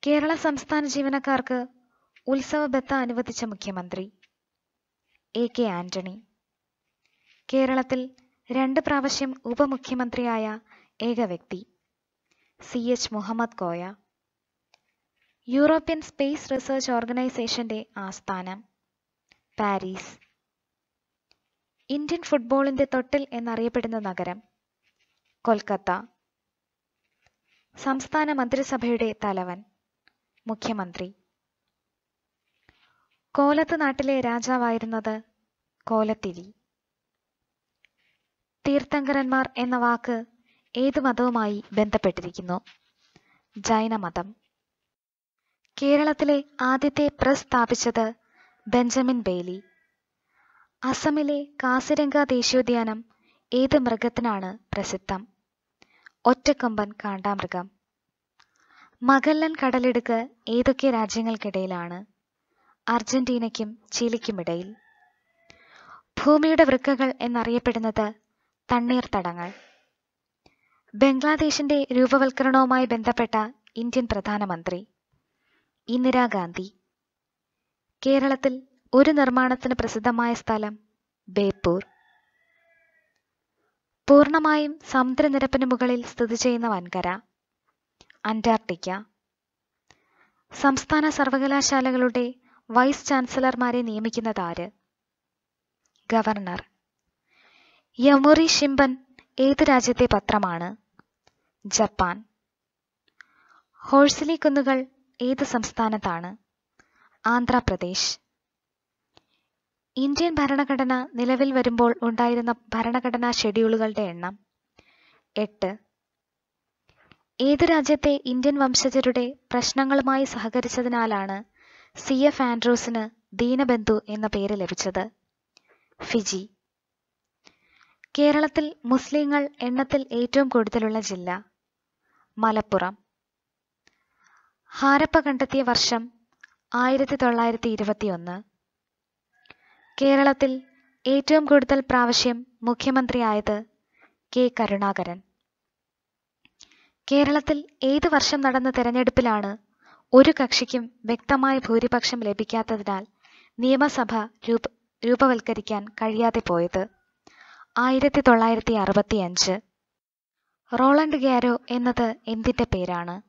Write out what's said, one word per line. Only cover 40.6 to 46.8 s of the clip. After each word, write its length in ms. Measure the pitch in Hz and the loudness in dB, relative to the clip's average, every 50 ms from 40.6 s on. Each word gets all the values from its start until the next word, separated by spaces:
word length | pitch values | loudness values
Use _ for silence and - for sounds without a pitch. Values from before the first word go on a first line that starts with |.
| _ _ _ | _ _ _
ഏത് 240 | 240 254 277 269 311 | -2 -2 0 0 0
മതവുമായി 640 | 262 269 233 - 247 247 240 233 220 208 208 202 - - - | 0 0 0 2 0 0 0 0 -2 -2 -4 -6 -10 -6 -2
ബന്ധപ്പെട്ടിരിക്കുന്നു? 840 | 196 214 214 196 214 - 190 175 - 180 175 - - 185 180 175 170 _ - - _ _ _ _ _ _ _ _ _ _ _ _ _ _ _ _ | -2 0 0 0 0 0 0 -2 -2 -10 -12 -12 -12 -8 -8 -8 -8 _ -12 -20 _ _ _ _ _ _ _ _ _ _ _ _ _ _ _ _
ജൈനമതം. 720 | 214 196 - 226 214 220 226 226 214 196 170 170 247 226 196 220 _ _ _ _ _ _ _ _ _ _ _ _ _ _ _ _ _ _ _ _ _ _ _ _ _ _ _ _ - | -10 -2 0 0 0 0 -2 -2 -4 -6 -6 -6 -8 -8 -8 -12 _ _ _ _ _ _ _ _ _ _ _ _ _ _ _ _ _ _ _ _ _ _ _ _ _ _ _ _ -4
കേരളത്തിലെ 640 | 277 277 285 285 302 302 302 294 302 285 294 285 285 _ _ _ | 0 2 2 4 2 0 0 0 2 2 2 0 0 _ _ _
ആദ്യത്തെ 460 | 262 254 262 269 | -2 0 0 0